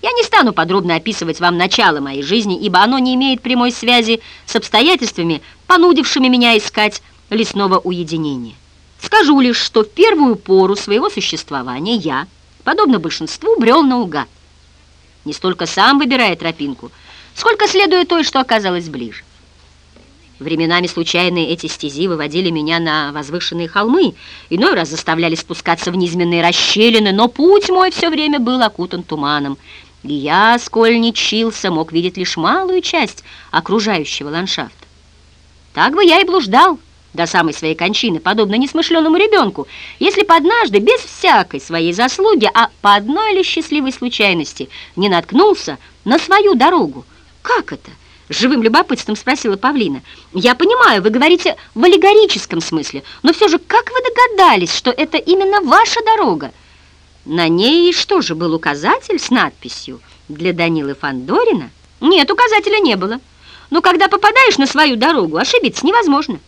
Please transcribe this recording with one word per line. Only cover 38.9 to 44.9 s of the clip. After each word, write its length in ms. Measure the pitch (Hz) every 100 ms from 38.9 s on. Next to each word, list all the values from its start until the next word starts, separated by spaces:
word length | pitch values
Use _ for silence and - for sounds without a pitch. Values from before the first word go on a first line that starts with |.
| 330 320 339
ребенку, 500 | 427 415 220 - 139 - - -
если 240 | 349 392
б 100 | 403 330
однажды, 440 | 294 466 349 196
без 220 | 214 494
всякой 580 | - - 370 247 180 139
своей 340 | - 165 165
заслуги, 560 | 175 254 - 403 349 202
а 160 | - 233 _
по 140 | 208 202
одной 380 | 208 320 440
лишь 140 | 392 359
счастливой 440 | - 320 294 262
случайности, 800 | 254 247 - 202 170 143 - 135 - -